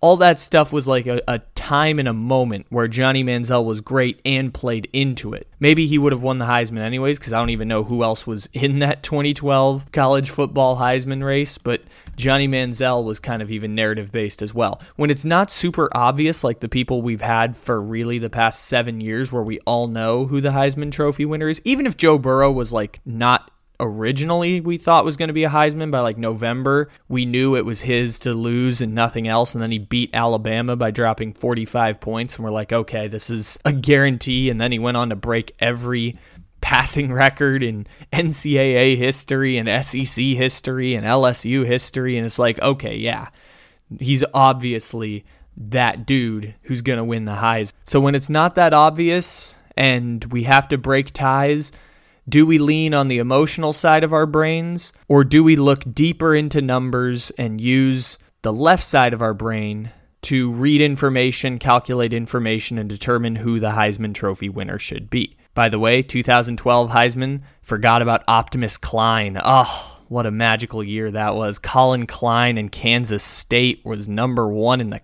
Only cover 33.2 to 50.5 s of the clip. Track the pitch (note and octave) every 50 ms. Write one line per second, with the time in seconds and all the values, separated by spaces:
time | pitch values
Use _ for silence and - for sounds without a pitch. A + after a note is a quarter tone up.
33.2 | - - A#2 A2 G#2 - - - - D3 C#3+ C3+ - C#3 D3 C3+ C#3 C#3 B2+ A2+
34.2 | - C3+ B2+ B2+ C3 C3 A#2+ A2 A#2 B2 B2 A2+ A2+ B2 B2 A#2+ A#2+ A#2 A2 G2
35.2 | - A#2 A#2 A#2 A2+ - - _ A2+ A#2 A#2+ A#2+ A#2+ B2 B2 A#2+ A#2 A#2 A#2+ -
36.2 | - - - - - _ _ - - - C3+ B2+ C3 - - D3 C#3+ C3 B2 B2+
37.2 | C3+ C3+ C3+ - D3 C#3 C3+ C3+ B2+ A#2 A2 G#2 G#2 - - _ - - - E3+
38.2 | E3+ E3 D3+ - - D3+ C#3+ C3+ C3+ C3+ B2+ B2 B2+ C3+ C3 A#2+ B2 C3 C3+ -
39.2 | - - C#3 C3+ C3+ C3 B2+ A#2+ A2+ A2+ G2+ B2+ C3 - - C3+ C3+ C3 - -
40.2 | B2+ C3+ C3 A#2+ C3 C3 - - - C3 B2+ B2+ B2+ B2+ B2 A2 G#2 G#2+ B2 C3+
41.2 | C3 B2+ A#2+ - - A2+ B2+ C3+ B2+ A#2 B2 B2 - - - C3 B2+ B2+ B2 A#2
42.2 | A2+ A#2 - - B2 A#2 A2+ - - C3+ C#3 C#3 - G#2+ G#2+ G#2+ A2 A#2 A#2 A2
43.2 | - - - _ _ _ _ _ _ _ _ _ _ _ - - B2+ B2+ C#3 B2+
44.2 | C#3 - - C#3 C3+ C3+ C3 B2 B2 B2 A#2+ A2+ - - - A#2 A2 G#2+ G#2 G2+
45.2 | - _ _ _ - _ _ - A2 G#2 A2+ B2+ B2 A#2 - - A2 - C3+ C3
46.2 | A#2+ A2+ A2 G#2+ G#2 G#2 G#2+ - _ - C3 A#2+ A#2 C3 B2+ A#2 A2+ A#2 A#2 A2+
47.2 | A2 G#2+ G2+ G2 A#2 A2+ A2+ A2+ G#2+ G#2 - _ - - - C#3 C#3 C#3 C#3+ C#3
48.2 | C#3 - D3+ D3+ D#3+ F3+ - F3+ F3 E3 D#3 D3 D3+ D#3+ D#3 D#3+ E3+ E3+ E3+ F3+
49.2 | F3 - - - - - - - _ _ - - C3+ C3 B2+ B2 A#2+ A#2+ A#2 A2+
50.2 | A2 A#2 B2 A#2+ A2+ C3